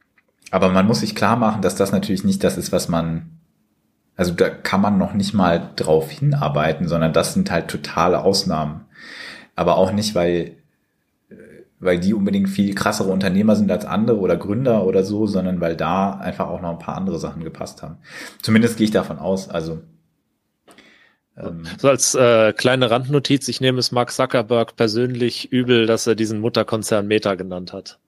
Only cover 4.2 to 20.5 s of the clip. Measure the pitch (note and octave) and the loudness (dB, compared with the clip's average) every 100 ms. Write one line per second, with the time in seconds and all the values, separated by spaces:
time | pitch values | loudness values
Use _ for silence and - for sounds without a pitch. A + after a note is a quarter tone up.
4.2 | F2+ F2 F#2+ - - G2 G#2 G2 F2 G2+ | -2 2 0 -2 -2 2 2 2 0 0
5.2 | F#2+ G#2+ F2+ E2+ - - - D#2 D#2 - | -2 2 2 2 -2 -6 2 2 2 -2
6.2 | - - D2+ D2 D#2 D#2 F2 E2 D#2+ D#2 | 0 0 0 0 0 0 -2 0 0 2
7.2 | E2+ - F2+ E2+ D2+ - - - E2+ F2 | 0 0 0 -2 -4 -8 -6 0 2 2
8.2 | F#2+ F#2+ F#2 D#2+ D2+ D2+ - - - - | 2 0 0 -2 -4 -8 -16 -20 -20 -18
9.2 | - - - - F2 E2 F#2+ G2+ G#2 F2 | -18 -18 -14 -2 2 4 2 2 -2 0
10.2 | F2 F2 D#2+ - _ _ _ _ _ _ | 0 0 -2 -10 _ _ _ _ _ _
11.2 | _ - - - - - F2+ F2+ F#2 A2 | _ -20 -20 -20 -20 -8 0 0 2 0
12.2 | G2 G2 G2 G2 G2+ G2 G#2 G#2+ F#2+ F#2+ | 0 0 0 0 0 0 -2 -2 -2 0
13.2 | F#2+ F#2 G#2+ G#2+ G2 F2+ - F#2 A2+ A2 | 0 2 4 4 2 0 -2 -2 0 2
14.2 | F2+ E2+ F#2 G#2+ C3+ A2 F#2 F#2+ F#2+ G#2 | 2 0 0 -2 2 2 2 2 0 0
15.2 | G#2+ F#2+ F#2 F#2 E2+ E2 D#2+ F#2 G2 F#2+ | 0 0 -2 -2 -2 -2 -2 0 -2 -4
16.2 | F2+ - E2+ E2 F2 E2 - E2 F#2+ E2 | -8 -6 -6 -6 -8 -8 -8 -6 -4 -4
17.2 | D2 D2+ D#2+ - - - D2+ - - - | -6 -10 -12 -12 -14 -14 -16 -18 -18 -18
18.2 | - - - A2 A2+ G#2+ G#2+ F#2+ F2 D#2+ | -18 -10 2 4 4 2 2 2 -2 -6
19.2 | E2 F#2+ - E2+ D#2+ D#2+ - _ _ _ | -4 -4 -4 -8 -6 -8 -12 _ _ _
20.2 | _ _ _ | _ _ _